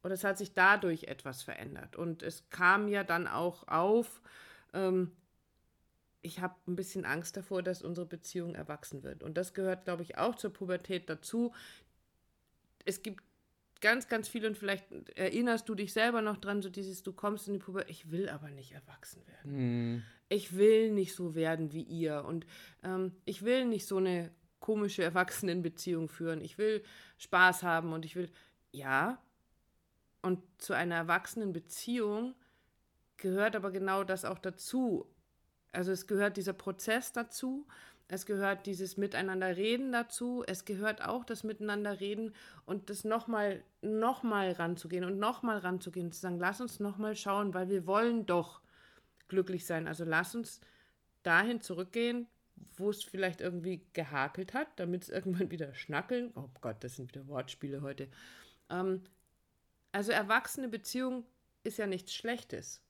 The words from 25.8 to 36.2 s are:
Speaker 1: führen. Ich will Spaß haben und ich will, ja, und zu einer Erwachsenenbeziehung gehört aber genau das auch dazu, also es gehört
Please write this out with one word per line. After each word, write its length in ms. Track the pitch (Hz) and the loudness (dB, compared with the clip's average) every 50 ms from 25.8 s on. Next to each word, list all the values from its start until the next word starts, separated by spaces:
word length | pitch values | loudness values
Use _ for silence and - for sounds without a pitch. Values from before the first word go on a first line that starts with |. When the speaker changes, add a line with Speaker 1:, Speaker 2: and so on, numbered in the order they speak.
| - 180 175 165 160 156 | -4 -2 0 0 0 -4
Speaker 1:
führen. 340 | - - 170 165 160 160 | -4 -4 -4 -2 -2 -2
Ich 160 | - 160 - - | -6 -8 -4 0
will 240 | 208 214 220 208 214 - - - - - _ | 2 2 2 0 -4 -8 -20 -20 -20 -20 _
Spaß 460 | _ - - - 180 185 185 175 - | _ -6 4 8 10 10 10 10 6
haben 300 | 180 175 165 165 165 165 | 2 2 4 4 2 0
und 120 | 160 160 160 | -4 -4 -6
ich 100 | 156 - | -6 -4
will, 120 | 180 175 170 - - - _ _ _ _ _ | -6 -6 -6 -8 -20 -20 _ _ _ _ _
ja, 500 | - 143 139 135 135 135 160 226 262 - _ _ _ _ _ _ _ _ _ _ _ _ _ _ _ _ _ _ _ _ | -12 -8 0 2 4 4 4 4 0 -4 _ _ _ _ _ _ _ _ _ _ _ _ _ _ _ _ _ _ _ _
und 200 | - 185 180 180 - _ _ - | 0 0 0 0 -2 _ _ -14
zu 160 | - - 185 | -4 -2 0
einer 220 | 127 175 175 170 | 0 2 0 0
Erwachsenenbeziehung 1400 | 165 165 165 170 185 180 - - 233 214 196 175 170 - - - - - 240 240 247 220 208 208 214 240 254 262 _ _ _ _ _ _ _ _ _ _ _ _ _ _ _ _ | 0 2 4 2 2 2 -2 -6 -4 -4 -2 -4 -6 -8 -10 -12 -10 -4 -2 0 0 0 0 0 -2 -4 -4 -8 _ _ _ _ _ _ _ _ _ _ _ _ _ _ _ _
gehört 400 | - - 190 185 196 208 220 208 | -4 -2 0 2 4 4 2 2
aber 140 | 214 185 196 | 0 -2 -2
genau 340 | 185 190 190 190 190 196 196 | -2 -2 0 2 2 2 2
das 200 | 185 190 185 185 | 0 -2 -2 -2
auch 140 | - 185 - | -4 -4 -4
dazu, 680 | - 190 180 - - - - 262 254 233 180 - - - _ _ _ _ _ _ _ _ _ _ _ _ | -6 -8 -8 -6 -8 -2 0 2 2 2 2 0 -2 -8 _ _ _ _ _ _ _ _ _ _ _ _
also 200 | - 175 180 185 | -4 -2 0 0
es 140 | 190 180 190 | 0 -2 -2
gehört 300 | - 208 196 | 0 2 2